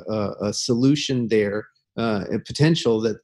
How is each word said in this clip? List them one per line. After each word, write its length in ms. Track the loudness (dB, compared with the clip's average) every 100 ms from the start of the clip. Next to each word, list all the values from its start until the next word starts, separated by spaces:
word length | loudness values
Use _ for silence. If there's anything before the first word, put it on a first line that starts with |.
| -4
uh, 240 | -4 -4 -4
uh, 100 | -4
solution 760 | -2 -2 2 4 2 0 -2 0
there, 400 | 2 2 -2 -8 _ _ -4
uh, 240 | -2 -2 -2
a 60 | -4
potential 600 | -4 2 2 4 2 2
that, 160 | 0 -4